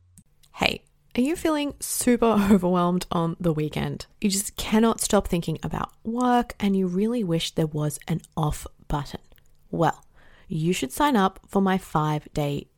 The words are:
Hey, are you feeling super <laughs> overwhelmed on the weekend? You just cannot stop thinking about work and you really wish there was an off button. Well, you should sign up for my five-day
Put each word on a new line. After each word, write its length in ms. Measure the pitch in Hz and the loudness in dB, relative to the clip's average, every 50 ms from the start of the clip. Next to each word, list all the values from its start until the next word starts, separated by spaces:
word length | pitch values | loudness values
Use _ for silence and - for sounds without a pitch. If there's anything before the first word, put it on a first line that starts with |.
| _ _ _ - _ _ _ _ - _ - | _ _ _ -20 _ _ _ _ -20 _ -6
Hey, 280 | - - - - - _ _ _ _ _ _ - | 0 0 0 0 -2 _ _ _ _ _ _ -2
are 60 | 240 | -2
you 140 | 254 285 339 | 0 0 -2
feeling 400 | - - 330 311 294 294 285 - - | 0 0 0 0 0 -2 -4 -6 -8
super 460 | - - - - - 247 240 226 233 | -8 -8 -6 0 2 2 4 4 4
<laughs> 260 | 226 214 208 202 196 | 4 4 4 6 6
overwhelmed 540 | 214 185 180 180 185 175 175 175 180 180 - - | 4 4 6 2 2 2 2 2 0 -2 -2 -2
on 260 | - 170 165 165 165 - | -2 -2 0 -2 -2 -2
the 140 | 180 170 151 | -2 -2 0
weekend? 540 | 156 156 147 - 147 143 143 139 - - _ _ - | 0 -2 -4 -4 -4 -4 -4 -6 -8 -12 _ _ -2
You 100 | - 202 | -2 0
just 240 | 190 196 208 - - | 0 0 -4 -6 -8
cannot 420 | - - - 220 214 233 226 233 - | -8 -4 2 2 4 4 4 0 0
stop 280 | - - 214 196 196 | -2 2 2 2 2
thinking 320 | - 190 170 - - 156 - | 2 -2 -2 -2 -4 -6 -6
about 300 | - 147 - - - - - _ - | -6 -6 -6 -6 -6 -8 -10 _ -8
work 520 | 220 226 247 247 247 247 240 233 - - - | -6 -2 0 2 2 2 2 0 -2 -6 -4
and 160 | 208 202 196 | -2 0 2
you 120 | 190 185 | 2 0
really 360 | 180 175 190 214 220 240 247 202 | 0 0 0 0 0 0 -2 -2
wish 280 | 165 165 165 - - | 0 -2 -2 -2 -4
there 160 | - - 160 | -2 -2 -2
was 320 | 151 151 151 151 151 - - - | -2 -2 -2 -4 -4 -4 -6 -6
an 140 | - 160 151 - - - | -4 -4 -4 -4 -8 -6
off 300 | - 156 151 - - - - - _ - | -2 -2 -2 -2 -4 -8 -16 -18 _ -8
button. 340 | - 170 143 139 - - - - - - - _ - - _ _ - | -6 -6 -6 -6 -8 -12 -16 -16 -18 -20 -20 _ -20 -20 _ _ -8
Well, 340 | 175 165 165 - - - - - _ - - - - - - | -2 0 0 0 0 -4 -12 -20 _ -20 -20 -20 -20 -20 -14
you 260 | - 170 156 156 175 185 | -8 -6 -2 0 0 0
should 180 | - - 254 | 0 -2 -6
sign 240 | - - 294 294 262 | -2 0 2 4 4
up 240 | 202 190 190 - - - | 4 2 2 0 -4 -16
for 140 | - - 202 | -2 0 2
my 160 | 196 190 185 | 2 2 0
five-day 920 | 185 - - - 156 151 151 151 151 - - - 156 147 143 143 - - _ _ | 0 -2 -2 -2 -2 0 0 -2 -4 -4 -6 -4 -4 -2 -2 -4 -6 -8 _ _